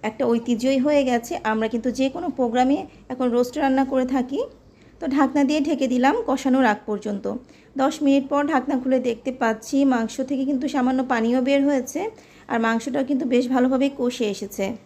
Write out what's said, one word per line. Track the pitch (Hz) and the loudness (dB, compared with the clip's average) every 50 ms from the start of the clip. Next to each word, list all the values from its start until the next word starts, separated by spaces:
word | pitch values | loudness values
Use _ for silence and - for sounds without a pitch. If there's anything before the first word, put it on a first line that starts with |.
| - | -6
একটা | 220 - - 277 | -8 -4 -2 0
ঐতিহ্যই | 240 233 233 233 240 240 214 233 262 269 269 | 0 0 0 0 -2 -2 0 2 2 2 2
হয়ে | 254 294 294 285 277 | 2 2 2 2 2
গেছে। | 254 247 240 233 - 339 - - | 2 0 0 -2 -4 -8 -6 -2
আমরা | 220 220 220 220 226 | -2 -2 0 -2 -2
কিন্তু | 233 233 220 254 | -2 -2 -2 -4
যে | 247 254 262 269 | -2 0 -2 -2
কোনো | 262 - 349 349 | -2 -4 -6 -6
প্রোগ্রামে | - - 254 233 220 247 247 262 277 381 381 - - - - - | -2 -2 -2 0 2 2 2 4 2 0 -2 -8 -16 -20 -14 -14
এখন | 254 254 254 247 | -6 -2 -2 0
রোস্ট | 233 240 247 247 - | 2 2 0 0 -2
রান্না | 302 294 269 262 262 269 | -2 0 2 2 2 2
করে | 262 269 262 262 | 2 0 -2 0
থাকি। | 254 262 269 254 262 277 381 523 571 - - _ - _ _ - - - | 0 0 -2 -2 -2 -4 -6 -6 -6 -8 -20 _ -20 _ _ -20 -20 -16
তো | - 349 302 | -8 -6 -2
ঢাকনা | 262 285 277 262 262 285 285 | 2 2 2 2 4 2 2
দিয়ে | 262 294 311 | 2 2 0
ঢেকে | 277 302 330 247 269 254 | 2 0 0 0 0 0
দিলাম | 247 247 247 269 311 480 440 | 0 2 2 2 2 2 0
কষানোর | - 269 262 - 269 254 269 262 | -2 -2 -2 2 2 2 4 4
আগ | 226 208 208 - | 4 2 0 -2
পর্যন্ত। | - 214 202 - 214 208 202 196 196 208 247 - - - - - - - | -6 -6 -4 -4 -6 -6 -6 -6 -6 -6 -8 -10 -16 -20 -20 -20 -12 -4
দশ | 269 262 285 - - 302 | 0 0 0 0 0 2
মিনিট | 277 277 277 269 277 | 4 4 4 2 2
পর | 302 285 294 | 0 0 0
ঢাকনা | 294 320 262 254 277 269 254 | 2 0 0 0 0 -4 -2
খুলে | 254 262 262 262 | 0 0 0 0
দেখতে | 254 247 226 220 - 269 254 | 0 -2 -4 -4 -6 -8 -4
পাচ্ছি | 254 247 226 220 220 - - - 277 277 | -2 0 -2 -2 -2 -6 -2 0 2 2
মাংস | 277 254 233 226 220 - - 262 262 | 4 2 2 0 -4 -4 -6 -4 -4
থেকে | 285 262 269 | -2 -2 -2
কিন্তু | 262 294 254 262 277 | -2 -2 -2 -2 -2
সামান্য | - 269 247 254 262 262 262 262 | -2 0 0 2 2 0 0 0
পানিও | 262 226 220 233 240 262 247 | 0 0 2 2 2 2 2
বের | 262 277 277 277 | 2 2 2 4
হয়েছে, | 285 294 262 247 254 - 311 381 440 - - - - - - - - | 2 2 0 -2 -4 -6 -6 -6 -6 -8 -12 -20 -20 -20 -20 -10 -6
আর | - 233 | -4 -2
মাংসটাও | 226 226 226 226 226 285 247 277 269 | 0 0 0 -2 -2 -2 -2 -2 -2
কিন্তু | 262 294 254 311 | 0 -2 -2 0
বেশ | 247 247 240 247 240 | 2 2 2 2 2
ভালোভাবে | 262 269 254 254 262 254 269 277 277 | 2 2 2 2 2 2 0 0 0
কষে | - 254 240 240 - 240 208 196 | 0 -2 -2 -2 -2 -4 -4 -4
এসেছে। | - 208 196 - - 196 214 240 214 - | -6 -8 -10 -6 -6 -4 -4 -6 -8 -12